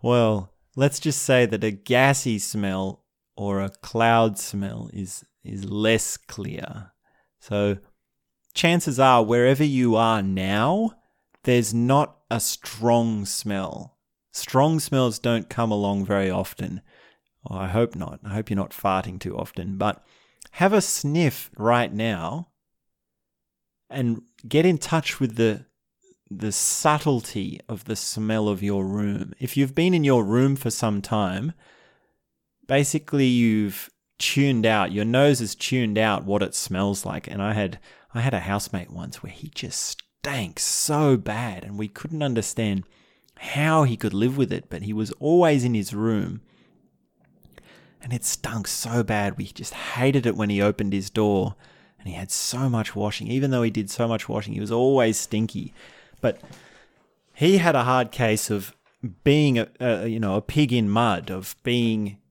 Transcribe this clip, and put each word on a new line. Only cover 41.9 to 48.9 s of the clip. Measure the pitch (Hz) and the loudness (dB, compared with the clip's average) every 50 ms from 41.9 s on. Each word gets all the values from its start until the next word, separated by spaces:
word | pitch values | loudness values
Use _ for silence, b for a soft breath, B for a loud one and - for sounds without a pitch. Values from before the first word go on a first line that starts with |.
| _ - - 151 165 156 147 | _ -12 -12 -10 -6 -4 -4
understand | 139 123 113 104 - - - 113 104 98 95 90 b b b b b b b b b b _ | -2 -2 -2 -2 -4 -4 -4 -2 -2 -2 -2 -4 b b b b b b b b b b _
how | - - - 139 147 156 160 160 147 | -14 -8 -4 -2 0 2 4 4 4
he | 131 117 | 2 0
could | 104 - 107 98 | -2 -4 -4 0
live | 98 110 127 131 139 | 0 0 0 2 0
with | 135 101 98 | 0 0 -2
it, | 90 - _ | -8 -8 _
but | - 85 98 | -12 -10 -8
he | 101 107 | -6 -4
was | 107 110 98 - | -4 -4 -6 -6
always | - 135 147 165 175 180 160 147 139 123 | -6 -2 2 4 4 6 6 4 2 2
in | 123 120 | 2 0
his | 107 98 98 101 | 0 -2 -4 -4
room | 101 110 113 113 107 95 90 87 - _ b b b b b b b b _ _ _ _ _ _ _ _ _ _ _ _ _ _ b b b b b b b b b - | -2 -2 0 0 0 -2 -4 -8 -12 _ b b b b b b b b _ _ _ _ _ _ _ _ _ _ _ _ _ _ b b b b b b b b b -8
and | 123 120 | -6 -6
it | 120 - | -4 -4
stunk | - - - - - 113 113 98 - | -4 -6 -4 -6 -6 -6 -6 -6 -6
so | - - - 117 | -6 -6 -6 -2